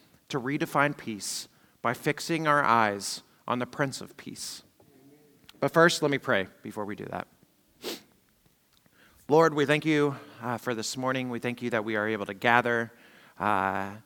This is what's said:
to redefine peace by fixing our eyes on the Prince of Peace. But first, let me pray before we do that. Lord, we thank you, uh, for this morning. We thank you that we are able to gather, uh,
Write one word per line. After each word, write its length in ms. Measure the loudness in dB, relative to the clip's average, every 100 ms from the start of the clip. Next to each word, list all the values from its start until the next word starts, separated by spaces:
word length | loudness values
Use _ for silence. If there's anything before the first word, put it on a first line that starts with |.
| _ _ -8
to 120 | -6
redefine 560 | -4 -4 0 2 2 0
peace 500 | -8 -8 -8 -8 -10 _ _ _
by 120 | -4
fixing 540 | -2 -4 -4 -4 0 2
our 160 | 2
eyes 580 | 4 4 4 0 -6 -10 -12 _ -6
on 100 | -4
the 80 | -4
Prince 340 | -4 -4 -4
of 160 | -12 -16
Peace. 460 | -16 -12 -12 -14 -18 _ _ _ -20 -20 _ _ -20 -6
But 140 | 0
first, 300 | 6 6 4
let 80 | 0
me 60 | 0
pray 280 | 0 0 0 -8
before 220 | -12 -10
we 100 | -10
do 100 | -10 -8
that. 200 | -10 -10 _ _ _ _ _ -14 -14 -16 _ _ _ _ _ _ _ _ _ _ _ 4
Lord, 280 | 6 6
we 120 | 4 2
thank 180 | 2
you, 300 | 2 2 2 -2 -12 -10
uh, 160 | -6 -4
for 140 | -4
this 240 | -4 -6 -4
morning. 340 | -4 -2 -4
We 100 | -4
thank 200 | -6 -6
you 100 | -2
that 140 | -2
we 120 | 0 -2
are 100 | 0
able 200 | -2 -4
to 80 |
gather, 580 | 0 4 6 4 0 -2 -8 -20 -20 -20 -4
uh, 480 | 0 2 0 -2 -6 -10